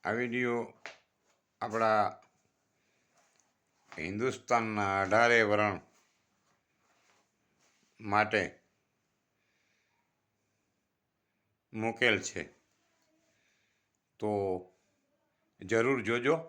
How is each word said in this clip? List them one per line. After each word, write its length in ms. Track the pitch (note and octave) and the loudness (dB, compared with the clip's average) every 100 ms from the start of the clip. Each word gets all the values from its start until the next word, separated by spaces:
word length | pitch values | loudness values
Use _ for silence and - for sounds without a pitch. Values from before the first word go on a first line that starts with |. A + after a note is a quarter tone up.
આ 80 | - | -4
વીડિયો 480 | A2 B2 B2 B2 A#2+ A2+ - - - _ _ _ _ _ _ | -4 -4 -2 -2 -2 -6 -14 -20 -20 _ _ _ _ _ _
આપણા 420 | A#2 A2 A2+ G#2+ G2+ - _ _ _ _ _ _ _ _ _ _ _ _ _ _ _ _ _ | -6 0 2 4 2 -2 _ _ _ _ _ _ _ _ _ _ _ _ _ _ _ _ _
હિન્દુસ્તાનના 1000 | - D#2+ G2+ B2+ - - A#2+ A2 G#2+ G2+ G2 | -10 -8 -4 -4 -6 0 0 0 -2 -2 0
અઢારે 380 | F#2+ G#2 A#2+ A#2 | 2 4 6 6
વરણ 380 | G#2+ G#2 G#2 F2+ - _ _ _ _ _ _ _ _ _ _ _ _ _ _ _ _ _ _ _ _ _ | 4 4 2 -2 -12 _ _ _ _ _ _ _ _ _ _ _ _ _ _ _ _ _ _ _ _ _
માટે 420 | A2 G#2 G#2+ G#2+ E2+ - _ _ _ _ _ _ _ _ _ _ _ _ _ _ _ _ _ _ _ _ _ _ _ _ _ _ _ _ _ _ _ | 0 2 2 2 0 -8 _ _ _ _ _ _ _ _ _ _ _ _ _ _ _ _ _ _ _ _ _ _ _ _ _ _ _ _ _ _ _
મૂકેલ 440 | A2 A2+ A2 B2 G2+ | -6 -4 2 2 2
છે, 200 | - F#2+ D2+ _ _ _ _ _ _ _ _ _ _ _ _ _ _ _ _ _ | -2 -10 -12 _ _ _ _ _ _ _ _ _ _ _ _ _ _ _ _ _
તો 120 | G#2+ G#2 G2 F#2 - _ _ _ _ _ _ _ _ _ | -4 -2 -2 -4 -8 _ _ _ _ _ _ _ _ _
જરૂર 380 | G2 A2+ A#2+ C3+ | -2 0 2 0
જોજો. 340 | G#2 A#2+ B2 D#3+ | -2 -2 0 -2